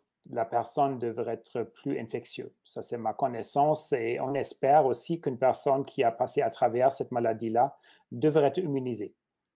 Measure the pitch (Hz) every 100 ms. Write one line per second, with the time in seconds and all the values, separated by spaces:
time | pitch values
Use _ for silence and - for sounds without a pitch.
0 | _ _ - 120 113 120 - - 139 131
1 | 117 110 113 113 - 123 110 _ 143 139
2 | 113 120 - - 120 _ - - 107 120
3 | 110 107 135 120 110 143 151 147 - 131
4 | 113 120 131 139 120 - 135 147 135 120
5 | - 170 151 120 131 120 143 135 135 -
6 | 120 - 127 - 120 - 123 117 131 -
7 | 135 123 113 113 113 113 135 - _ _
8 | _ 120 151 151 139 - 175 139 127 110
9 | 101 - _ _ _